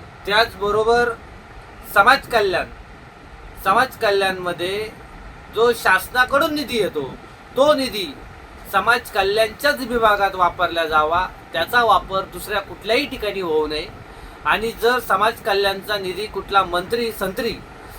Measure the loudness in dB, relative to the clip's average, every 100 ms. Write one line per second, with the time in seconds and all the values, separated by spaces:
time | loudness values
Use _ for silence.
0 | -20 -14 -2 2 2 0 0 2 4 4
1 | 2 -2 -12 -20 -20 -20 -20 -18 0 4
2 | 6 4 2 0 2 0 -4 -10 -20 -20
3 | -20 -20 -20 -20 -20 -6 2 2 2 0
4 | 0 2 2 -2 -4 -4 -4 -6 -8 -12
5 | -18 -18 -18 -18 -8 2 4 4 4 2
6 | 2 0 2 2 2 0 -2 0 0 -2
7 | -6 -8 -16 -20 -6 2 4 4 0 -4
8 | -6 -8 -16 -18 -20 -18 -4 0 2 2
9 | 0 -2 0 2 0 0 -2 0 -2 2
10 | 4 4 2 2 0 2 -2 0 0 2
11 | 2 2 -2 -6 -8 -6 0 2 4 4
12 | 2 -4 -6 -8 -6 -6 -6 -8 -2 0
13 | 0 -4 -6 -4 0 0 0 -2 -8 -12
14 | -18 -18 -20 -6 0 0 0 0 2 2
15 | 2 2 2 0 -2 0 0 -2 -4 -6
16 | -4 -6 -8 -8 0 2 2 0 -2 -2
17 | -4 -4 -6 -4 -4 -6 -10 -18 -18